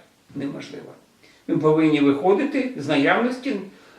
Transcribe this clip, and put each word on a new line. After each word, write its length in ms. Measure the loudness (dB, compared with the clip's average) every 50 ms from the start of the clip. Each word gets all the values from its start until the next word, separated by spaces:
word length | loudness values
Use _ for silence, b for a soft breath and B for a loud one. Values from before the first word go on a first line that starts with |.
| _ _ _ _ _ _ -12
неможливо. 580 | -10 -10 -10 -10 -12 -14 -14 -16 -18 -18 -18 -20 -20 _ _ _ _ b b b b b b
Ми 100 | -2 2
повинні 420 | 2 2 4 4 4 4 4 4
виходити 720 | 4 4 2 2 2 2 2 2 2 -2 -2 -2 -4 -4 -6
з 120 | -8 -4 -2
наявності, 680 | 0 2 2 2 2 2 0 -2 -4 -6 -6 -6 -6 -6 -8 -12 B B B B B